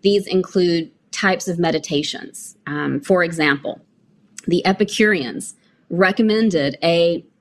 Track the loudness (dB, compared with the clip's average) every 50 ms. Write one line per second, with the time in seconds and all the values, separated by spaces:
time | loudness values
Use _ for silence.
0 | 2 2 2 2 0 0 -2 -2 -2 0 0 0 2 2 2 0 -4 -6 _ _
1 | _ _ -10 -2 0 0 0 0 -4 -6 -2 0 0 0 0 -2 -4 -2 -4 -4
2 | -4 -4 -8 -10 -14 -16 -18 -18 -20 -20 -20 _ _ -10 -8 -6 -4 -4 -4 -6
3 | 0 2 2 2 2 0 0 0 2 2 2 0 -4 -10 -10 -10 _ _ _ _
4 | _ _ _ _ _ _ _ -10 -2 0 0 2 2 0 2 2 0 -2 2 2
5 | 2 2 2 0 -2 -6 -8 -10 -12 -12 -16 _ _ _ _ _ _ _ 0 2
6 | 2 2 2 2 2 2 4 4 2 2 2 2 0 0 -2 0 0 2 2 4
7 | 2 2 0 -2 -6 _ _ _